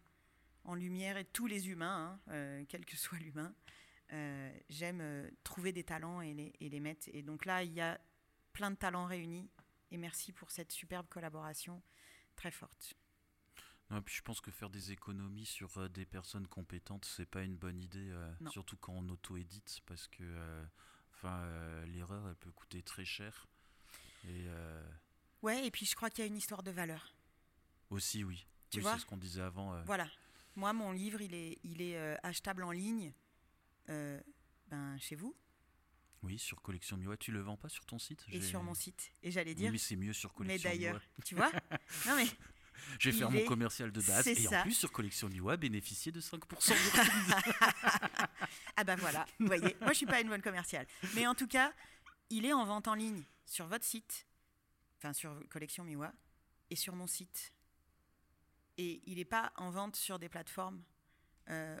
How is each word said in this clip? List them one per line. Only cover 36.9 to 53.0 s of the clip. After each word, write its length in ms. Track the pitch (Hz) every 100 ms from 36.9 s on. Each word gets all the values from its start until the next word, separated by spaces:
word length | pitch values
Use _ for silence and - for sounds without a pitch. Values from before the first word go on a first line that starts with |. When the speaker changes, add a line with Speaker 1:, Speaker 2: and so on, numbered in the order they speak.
| 98
Speaker 2:
Miwa. 200 | 95 107
Tu 140 | -
le 80 | 107
vends 140 | 98 104
pas 120 | 156
sur 160 | - -
ton 140 | 117
site ? 260 | - 151 -
Speaker 1:
Et 120 | 185
Speaker 2:
J'ai 60 | 190
Speaker 1:
sur 160 | 185
mon 100 | 175
site. 380 | 170 - - - -
Et 80 | 175
j'allais 220 | 180 165
Speaker 2:
Oui, 40 | 160
Speaker 1:
dire, 160 | 202
Speaker 2:
mais 60 | 107
c'est 180 | - 95
mieux 180 | 101
sur 180 | 107 98
Speaker 1:
mais 40 | -
Speaker 2:
Collection 320 | 98 - 180
Speaker 1:
d'ailleurs, 220 | 170 170 202
Speaker 2:
Miwa. 280 | - -
Speaker 1:
tu 120 | - 180
vois ? 160 | 240
Speaker 2:
<laughs> 560 | - - 156 - - 233
Speaker 1:
Non, 80 | 277
mais 100 | 233 - - - - - - 131
Speaker 2:
Je 100 | 131
vais 60 | 113
faire 120 | 120
Speaker 1:
il 40 | 135
Speaker 2:
mon 40 |
Speaker 1:
est 40 | 226
Speaker 2:
commercial 460 | 120 117 - 117
de 100 | 107
base. 220 | 101 101
Speaker 1:
C'est 160 | 180 233
Speaker 2:
Et 60 | 110
en 40 |
Speaker 1:
ça. 100 | 185
Speaker 2:
plus, 100 | 185
sur 180 | 240 -
Collection 380 | - 101 - 104
Miwa, 260 | 92 95 170
bénéficier 540 | 139 104 - 104 160
de 80 | 165
cinq 260 | - 165 -
pour 180 | -
cent 100 | -
de 60 | 208
remise. 560 | 196 233 226 214 185 196
Speaker 1:
<laughs> 920 | 240 - 226 - 233 170 - - 208 - 185 - - -
Ah 60 |
bah 120 | 190 185
voilà, 280 | 175 151 - -
vous 60 | 214
voyez, 280 | 180 190 -
moi 140 | 233
je 40 | 302
suis 80 | 254
pas 140 | 254
une 80 | 226
bonne 140 | 208
commerciale. 440 | 208 185 175 151 127 - 185 214
Mais 100 | 240
en 60 | 247
tout 120 | 254
cas, 240 | 262 277 - - - - - -
il 160 | 226 240
est 80 |
en 120 | 285 208
vente 220 | 208 220
en 80 |
ligne 280 | 214